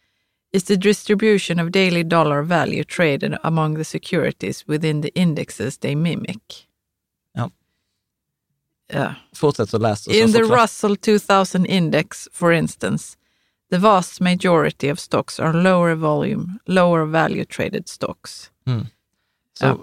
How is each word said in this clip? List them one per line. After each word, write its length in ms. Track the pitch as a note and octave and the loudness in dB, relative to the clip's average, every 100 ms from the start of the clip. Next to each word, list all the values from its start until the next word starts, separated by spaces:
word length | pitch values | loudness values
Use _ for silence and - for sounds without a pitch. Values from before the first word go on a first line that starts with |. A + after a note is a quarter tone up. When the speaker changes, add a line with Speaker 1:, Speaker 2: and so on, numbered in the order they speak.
| _ _ _ _ _ | _ _ _ _ _
Speaker 1:
is 120 | F#3+ | -4
the 120 | - G3+ | 0 2
distribution 840 | G3 G#3 - G#3 A3 G#3 - E3+ | 2 0 0 2 4 2 0 -2
of 120 | E3+ | 0
daily 300 | F#3+ F#3+ F3 | 2 2 2
dollar 400 | E3 E3+ D3+ C#3+ | 2 2 2 2
value 420 | D3+ F3 C#3+ - | 0 0 0 -2
traded 520 | D3 - E3 C#3 D3 D3+ | -4 0 0 0 -2 -4
among 340 | - D#3+ D#3 D#3 | -2 0 0 -2
the 80 | |
securities 800 | D#3 - - F3 C3 - - C#3 - | -6 -8 -4 -2 -2 -4 -8 -8 -6
within 340 | D3+ D#3+ D3+ | -4 -2 -2
the 80 | D3 | -2
indexes 640 | - F3+ D3 - - A2 - | 0 0 0 -6 -6 -8 -6
they 180 | - C#3+ | -4 -2
mimic. 420 | E3+ D3 - A2 - - _ _ _ _ _ _ _ | -2 -2 -6 -12 -16 -20 _ _ _ _ _ _ _
Speaker 2:
Ja. 160 | - A#2+ - _ _ _ _ _ _ _ _ _ _ _ _ - | -8 -8 -8 _ _ _ _ _ _ _ _ _ _ _ _ -10
Speaker 1:
Ja. 220 | C#3+ C3 - _ | -6 -6 -8 _
Speaker 2:
Fortsätt 360 | - D3+ - A2 | -2 0 0 -2
så 80 | A2+ | 0
läs 280 | A2+ G#2 - | 0 -2 0
och 60 | |
så 60 | G#3 | 2
Speaker 1:
In 120 | A3+ | 4
the 60 | A3 | 4
Speaker 2:
förklara. 240 | A3+ B3 | 4 4
Speaker 1:
Russell 340 | A3+ - G#3 G3+ | 2 0 -2 0
two 220 | - G#3 | 2 2
thousand 480 | - G3 F#3 F#3 F#3 | 4 2 2 0 0
index, 640 | F#3+ E3 D3 D#3+ - - | 0 2 0 -2 -8 -18
for 200 | - E3+ | -2 2
instance, 640 | E3 - - - D3+ - - _ _ _ _ _ | 2 0 -4 -4 -4 -8 -20 _ _ _ _ _
the 80 | F3+ | 2
vast 420 | G#3 G3 F3 - | 4 4 2 -2
majority 720 | F3+ F3+ F#3+ E3+ D3+ - C#3+ | 0 2 2 2 2 -2 -4
of 60 | D3 | -4
stocks 420 | - - - - | -2 -4 -2 -4
are 120 | D3+ | -2
lower 420 | E3 F#3 F#3 E3+ | 2 2 2 2
volume, 640 | D#3+ D#3+ D3+ C#3+ D3+ E3+ F#3+ - | 0 0 0 -2 -4 -6 -10 -2
lower 380 | F#3 F3 E3+ | 2 4 2
value 400 | D#3 D#3+ D#3+ - | 0 0 0 -2
traded 440 | - - - - - | -6 -6 -6 -6 -10
stocks. 640 | - - - - - - _ - | -8 -8 -8 -16 -20 -20 _ -6
Speaker 2:
Mm. 200 | A#2+ A2+ - _ _ _ _ _ - | -4 -6 -12 _ _ _ _ _ -4
Så, 80 | C3+ | -2
Speaker 1:
Ja. 120 | C3 | -2